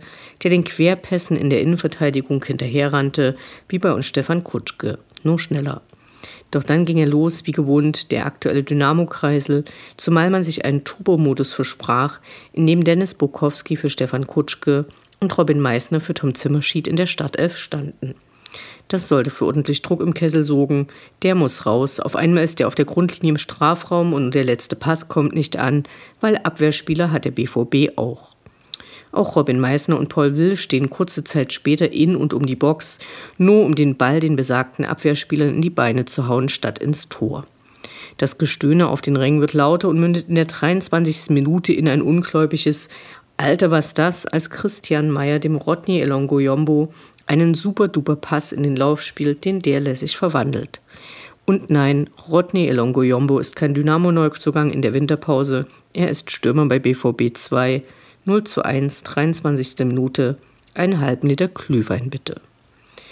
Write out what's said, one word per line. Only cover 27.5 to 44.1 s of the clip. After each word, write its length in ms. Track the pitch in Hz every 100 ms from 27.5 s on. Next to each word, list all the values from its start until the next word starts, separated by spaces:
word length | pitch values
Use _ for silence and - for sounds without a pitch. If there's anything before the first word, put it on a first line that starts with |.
| 120 120
B 240 | 135 147 -
auch. 360 | 110 - - _ - _ - - - - -
Auch 260 | - 202 165
Robin 240 | 139 127
Meissner 360 | 127 143 160 147
und 120 | 143
Paul 260 | - 143 143
Will 220 | 175 196
stehen 320 | - - 135
kurze 340 | - 180 -
Zeit 300 | - 156 131
später 400 | - 143 151 160
in 240 | - 170 160
und 160 | 147
um 120 | - 139
die 120 | 127
Box, 420 | 147 156 - - - - - -
nur 260 | 185 214
um 100 | 202
den 220 | 147 143 131
Ball 240 | 127 156
den 160 | 160 139
besagten 480 | 127 123 131 -
Abwehrspielern 720 | - - 151 147 - 147 147 135
in 60 |
die 80 | 170
Beine 340 | 170 120 123
zu 240 | 123 - 123
hauen, 220 | 123 135
statt 300 | - 113 -
ins 280 | - 147 -
Tor. 400 | - 113 - - _ _ - - - - -
Das 200 | 139 -
Gestöhne 520 | 156 - 147 165 156
auf 100 | 139
den 160 | - 139
Rängen 240 | 131 151
wird 140 | 147
lauter 340 | 151 143 175 190
und 140 | 160
mündet 260 | 170 175 165
in 80 | 165
der 100 | 160
dreiundzwanzigsten 880 | - 151 185 185 170 165 156 -
Minute 380 | 143 143 175 -
in 160 | - 156
ein 140 | 139
ungläubiges 880 | 143 170 175 160 156 160 151 151 - - - - _ -
"Alter, 340 | 139 175 180
was 220 | 160 147
das?", 320 | - 165